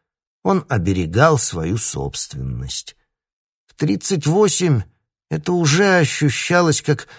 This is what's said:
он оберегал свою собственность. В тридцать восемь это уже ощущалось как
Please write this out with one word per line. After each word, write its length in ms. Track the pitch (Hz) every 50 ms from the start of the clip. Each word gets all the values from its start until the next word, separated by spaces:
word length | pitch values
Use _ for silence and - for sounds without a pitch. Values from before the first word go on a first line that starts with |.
| _ _ _ _ _ _ _ _ -
он 220 | 92 196 185 - -
оберегал 680 | - 101 82 92 95 92 87 78 85 117 147 165 156 123
свою 400 | - - - 85 80 87 104 110
собственность. 1160 | - - - 73 69 71 - - - - - 69 65 65 62 60 65 65 - - - - - _ _ _ _ _ _ _ _ _ _ _ _ _ _ _
В 80 | _
тридцать 500 | - 151 156 202 170 - - 196 156 -
восемь 580 | 147 165 202 214 190 - - 180 170 139 110 92 - _ _ _ _ _ _ _ -
это 240 | 156 160 147 - 180
уже 440 | 175 170 143 143 180 202 196 185 180
ощущалось 840 | 151 - - - 151 143 113 - - - 175 175 175 160 143 -
как 260 | - - 147 - - _ -